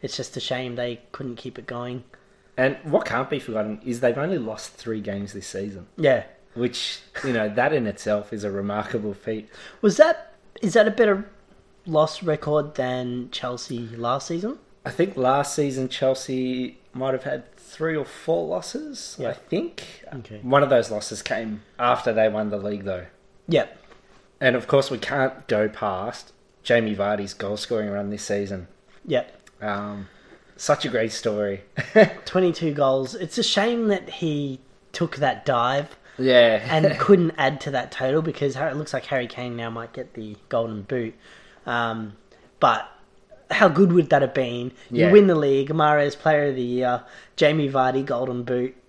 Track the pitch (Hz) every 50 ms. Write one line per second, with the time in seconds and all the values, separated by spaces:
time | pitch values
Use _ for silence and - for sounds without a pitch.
0 | - 127 - - 131 - - 131 - - 135 127 127 123 120 120 123 123 120 117
1 | _ _ - - - 131 117 113 - 131 - - 117 - 127 120 120 123 123 127
2 | 123 _ - - _ _ _ _ _ _ _ - 127 135 143 - - 156 147 -
3 | - - 117 120 131 - 151 139 - - 110 110 107 107 107 104 - 127 120 120
4 | 123 120 117 127 143 170 196 160 117 110 110 107 - - - - - 117 113 107
5 | 101 107 98 98 101 98 - 101 98 - - 101 98 104 98 98 87 - _ -
6 | 160 143 131 113 - - - _ _ _ _ 117 120 123 123 - - - - -
7 | - - _ - - 135 123 113 107 107 104 120 123 147 156 143 120 107 98 -
8 | - 104 107 104 104 - - 107 101 104 98 101 98 101 101 104 104 - - 117
9 | 104 107 98 - - - 110 220 107 - - - - - - - - 208 180 -
10 | 302 330 330 - - - - _ _ - - - - 196 165 233 214 220 208 -
11 | 233 214 202 196 214 - - - _ _ _ _ _ _ _ _ _ 180 160 156
12 | 156 156 - - - 160 151 151 - 151 147 151 147 147 151 - 131 127 127 127
13 | 127 123 123 123 123 127 - - - 123 123 120 - - 135 117 120 113 113 117
14 | 117 120 123 139 - - 175 165 185 220 277 - _ _ - _ _ 143 135 -
15 | - 196 196 - 202 127 135 139 143 - - - 147 143 131 131 131 127 - -
16 | 139 131 131 131 - - 135 127 127 127 127 127 127 120 - - _ _ _ 127
17 | 131 135 135 131 - 143 135 143 - - - - - - - - 156 165 160 156
18 | 135 - - - - - 160 170 - - 170 185 - - - - 311 302 277 -
19 | - - - - 131 117 - - - - - 185 330 339 - - - - - -
20 | - - - 135 113 - 107 107 104 123 131 - 147 135 135 120 110 - 110 104
21 | 104 - 113 101 - - - 101 113 110 107 104 - _ _ _ 120 120 127 120
22 | - 123 113 110 110 110 107 107 107 107 101 101 95 104 104 104 95 98 92 90
23 | 87 - _ _ _ _ _ _ _ - 165 143 107 - - - - - - -
24 | _ _ _ - _ _ _ _ 135 131 123 127 110 - - 139 135 - 139 110
25 | - - 131 139 131 131 - - - - 120 107 107 107 107 - - 104 95 92
26 | 98 110 - - - - _ _ _ _ _ _ _ - 120 120 113 110 107 95
27 | 101 101 107 101 101 98 - - - 98 104 104 - - 123 110 107 104 101 101
28 | 101 101 104 101 - - 104 101 101 98 101 92 90 - - _ _ _ _ -
29 | _ - 156 123 - - - - _ - _ _ - 107 101 101 101 104 104 101
30 | 98 - - - _ - - - _ _ _ - - - 147 - - 143 107 117
31 | 110 113 - - - 117 104 104 104 101 98 95 - _ _ - - - - 214
32 | 214 - - - - - - 185 190 180 160 - 170 160 143 143 143 135 131 135
33 | 135 127 - - 185 156 - - 226 - - 196 202 233 240 233 226 214 202 185
34 | 180 - - - - 160 151 147 143 139 131 131 - _ - _ _ _ _ -
35 | 175 165 - 139 147 139 120 - - - 135 120 120 123 135 143 143 - - -
36 | _ - - - 131 131 127 123 117 117 113 107 110 120 165 156 160 151 156 -
37 | - - 202 185 170 160 - - 143 135 131 131 - 147 135 131 120 - - -
38 | 131 131 135 156 160 160 143 - 143 143 127 127 143 160 131 147 151 143 - 131
39 | - - 143 131 123 113 - - 123 123 120 117 117 117 113 113 117 117 - -
40 | 123 - - - 110 107 104 - - _ - 120 113 113 110 104 98 - 135 127
41 | 117 110 - _ _ - - - - - - - _ - 120 120 117 113 113 113
42 | 110 107 104 - _ _ - _ _ - _ _ - 131 113 107 - - - -
43 | - _ _ _ _ _ - - _ _ - - 220 185 143 151 202 180 170 180
44 | 160 - 156 143 139 131 - 139 131 120 120 120 120 127 - - - - 120 120
45 | - 175 185 208 202 190 175 156 147 139 139 135 139 139 156 160 151 151 151 147
46 | 143 143 139 - - 160 156 147 147 143 135 127 123 120 123 123 127 123 123 120
47 | - - - - - - _ - 156 147 151 160 147 139 135 135 131 131 127 135
48 | 135 139 139 120 127 131 123 123 120 117 127 123 123 131 127 - _